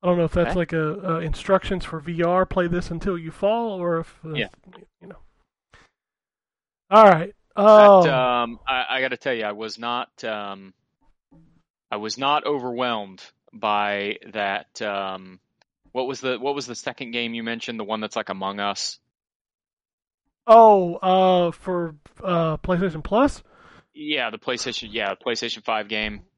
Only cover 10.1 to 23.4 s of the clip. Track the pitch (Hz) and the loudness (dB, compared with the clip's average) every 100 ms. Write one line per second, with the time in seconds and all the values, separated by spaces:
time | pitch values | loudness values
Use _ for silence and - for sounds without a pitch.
10.1 | _ 117 107 101 98 95 _ _ _ _ | _ -8 -8 -10 -14 -18 _ _ _ _
11.1 | _ _ - _ _ _ _ _ 107 107 | _ _ -20 _ _ _ _ _ -10 -8
12.1 | 107 139 151 135 147 127 120 123 117 98 | -4 -2 0 -2 -6 -6 -4 -4 -4 -8
13.1 | 92 - _ _ 110 107 104 104 101 101 | -18 -20 _ _ -6 -2 0 0 -2 -6
14.1 | - 92 107 101 98 - - 107 101 98 | -8 -12 -8 -6 -6 -10 -10 -8 -6 -8
15.1 | 95 92 92 _ _ _ _ _ 127 131 | -10 -16 -20 _ _ _ _ _ -8 -6
16.1 | 131 131 123 127 143 120 117 - 123 127 | -6 -6 -4 -4 -6 -8 -12 -12 -12 -10
17.1 | 120 117 117 117 117 - 113 104 110 107 | -6 -6 -8 -8 -8 -10 -10 -6 -6 -6
18.1 | - 104 95 95 101 101 98 - - _ | -8 -8 -6 -6 -4 -6 -6 -10 -12 _
19.1 | _ _ _ _ _ _ _ _ _ _ | _ _ _ _ _ _ _ _ _ _
20.1 | _ _ _ - 226 220 208 180 170 190 | _ _ _ 6 10 10 8 2 -2 0
21.1 | 185 185 180 175 160 - 180 170 151 - | 4 4 4 0 -4 -8 -6 -6 -10 -20
22.1 | _ 190 170 165 156 - 175 190 156 147 | _ -4 -2 -2 -4 -4 -2 -2 -6 -2
23.1 | 208 277 - | 0 0 -2